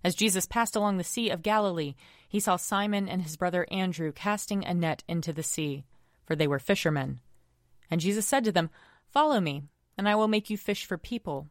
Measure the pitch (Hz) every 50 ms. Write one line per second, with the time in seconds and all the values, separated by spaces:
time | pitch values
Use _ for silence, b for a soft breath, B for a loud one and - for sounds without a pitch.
0 | - 180 170 - 214 220 180 190 - - - 233 233 226 - 220 208 208 196 185
1 | 170 - - 247 233 208 - 170 165 208 214 214 208 196 175 165 151 147 143 B
2 | B B B B B B - 208 - 214 180 175 - - 208 196 208 208 208 202
3 | 196 190 - 185 180 156 160 - 180 180 175 180 175 - - 190 190 185 165 156
4 | 165 156 - - - 208 208 208 - - 208 196 185 - 180 175 170 160 151 -
5 | - - 170 170 156 170 151 151 151 - - - 156 147 139 139 143 _ - -
6 | _ _ _ _ _ - 160 151 156 143 143 139 - - 196 - - 170 151 143
7 | 131 139 135 123 _ - - - _ _ _ _ _ _ - - _ - 165 170
8 | 160 190 202 220 202 - 285 269 226 214 170 180 165 160 b b b b b b
9 | b b - 285 302 311 285 214 180 151 139 147 143 - _ _ _ _ _ -
10 | 196 208 208 214 214 214 220 214 208 - 214 208 - - 202 - - - 190 165
11 | - - 240 233 _ 190 147 135 147 151